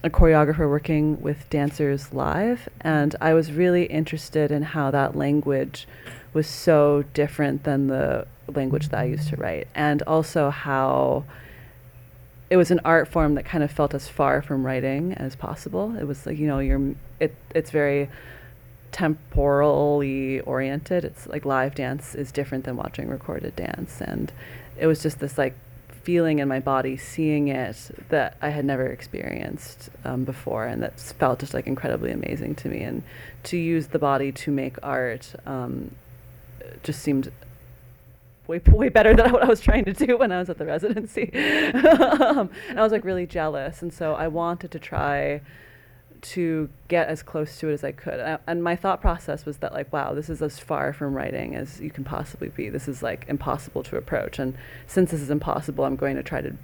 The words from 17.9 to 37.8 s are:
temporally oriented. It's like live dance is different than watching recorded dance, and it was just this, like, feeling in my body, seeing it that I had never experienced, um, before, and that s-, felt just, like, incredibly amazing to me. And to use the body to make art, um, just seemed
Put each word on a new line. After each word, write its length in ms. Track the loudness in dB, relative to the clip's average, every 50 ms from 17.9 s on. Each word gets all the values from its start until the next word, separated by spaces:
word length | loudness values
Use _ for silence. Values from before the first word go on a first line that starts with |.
| 2 0 0 -2 -6 -16 -18 -18 -18 -18 -20 -20 -20 -20 -20 -20 -20 -20 -18 -14
temporally 1500 | -4 0 0 0 0 0 -4 -2 0 2 4 4 4 6 6 4 4 4 4 4 4 2 2 0 -2 -2 -2 -2 -2 -4
oriented. 640 | -4 -2 -2 -2 -2 -2 -4 -4 -4 0 0 0 0
It's 240 | -2 -10 -10 -14
like 180 | -8 -8 -4 -2
live 300 | 0 2 2 2 0 -2
dance 400 | -4 -4 -4 -4 -6 -8 -10 -8
is 160 | -8 -8 -6
different 320 | -4 -4 -4 -4 -4 -6 -6
than 140 | -6 -6
watching 320 | -6 -6 -8 -8 -8 -8 -6
recorded 460 | -8 -8 -8 -8 -8 -6 -8 -8 -8
dance, 460 | -8 -8 -6 -6 -8 -8 -10 -10 -10
and 300 | -8 -6 -4 -6 -6 -6 -8 -14 -18 -16 -18 -18 -18 -18 -8
it 100 | 0 2
was 140 | 2 2 2
just 180 | 0 -4 -4 -4
this, 180 | -8 -6 -2
like, 180 | -2 -2 -2 -2 -8 -20 -20 -20 -20 -20 -20 -20 -12 -4 0
feeling 300 | 2 4 4 4 2 2
in 80 | 2
my 120 | 0 0 0
body, 380 | 0 0 0 2 0 -2 -4
seeing 520 | -6 -10 -10 -4 -2 0 2 2 2 2 0
it 280 | 0 -2 -4 -6 -6 -10 -14 -18 -18 -18 -4 0
that 260 | 0 0 0 0 -4 -6
I 80 | -6 -4
had 160 | -2 -2 -2
never 220 | 0 0 0 -2
experienced, 1000 | -4 -4 -8 -12 -12 -10 -8 -8 -8 -8 -8 -8 -8 -10 -10 -12 -16 -18 -18 -20 -20 -18 -12 -8
um, 200 | -6 -4 -4 -4
before, 420 | -4 -6 -8 -6 -6 -4 -4 -4
and 160 | -4 -4 -4
that 120 | -4 -6 -8
s-, 180 | -12 -16 -16
felt 260 | -4 0 0 0 2 0
just, 140 | -4 -6 -6
like, 140 | -6 -4
incredibly 440 | -4 -6 -4 -2 -4 -2 -2 -2 -4
amazing 440 | -4 -4 -4 -6 -6 -6 -4 -6 -6
to 120 | -6 -6
me. 120 | -8 -6 -6 -6 -6
And 140 | -6 -8 -10 -10 -16 -18 -18 -18 -18 -16 -10
to 140 | -6 -4
use 280 | -2 0 0 0 0 -2 -2 -2
the 40 | 0
body 320 | 2 2 2 2 0 -2 -4 -6 -4
to 60 | -2
make 240 | -2 -2 -2 -4 -8 -8
art, 540 | -6 -4 -2 -2 -2 -2 -4 -6 -10 -16 -18 -16 -12
um, 480 | -8 -8 -6 -6 -6 -6 -8 -8 -10 -14 -18 -20 -20 -20 -20 -20 -20 -20 -20 -20 -20 -20 -18 -18 -18 -18 -12
just 220 | -8 -8 -8 -4 -2
seemed 280 | 0 0 0 0 -4 -10 -16 -20 -20 -20 -20 -20 -20 -20 -20